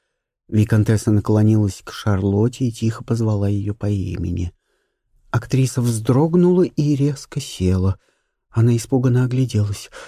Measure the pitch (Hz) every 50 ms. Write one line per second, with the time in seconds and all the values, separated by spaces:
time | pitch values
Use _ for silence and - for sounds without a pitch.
0 | _ _ _ _ _ _ _ _ _ _ - 107 107 110 - 107 107 107 113 104
1 | - - 107 104 98 - 107 107 107 110 110 107 107 101 95 - - - - -
2 | - - 104 95 95 101 98 101 107 123 123 - 139 120 110 - - 113 110 -
3 | - - 120 113 117 110 107 101 101 101 101 101 98 104 101 - - 104 104 101
4 | 92 95 92 - 87 90 87 92 90 87 - _ _ _ _ _ _ _ _ _
5 | _ _ _ _ _ _ - 123 - - - 135 131 123 - - 120 120 117 110
6 | 110 113 127 127 147 165 160 180 175 175 180 180 180 - - - 151 147 147 135
7 | 139 143 143 135 - - - - 135 - - - 90 92 92 92 92 95 95 -
8 | _ _ _ _ _ _ _ _ _ _ - - 110 120 120 117 113 - - 135
9 | 123 131 123 123 127 123 120 127 131 123 - 110 104 101 104 - - - - -
10 | -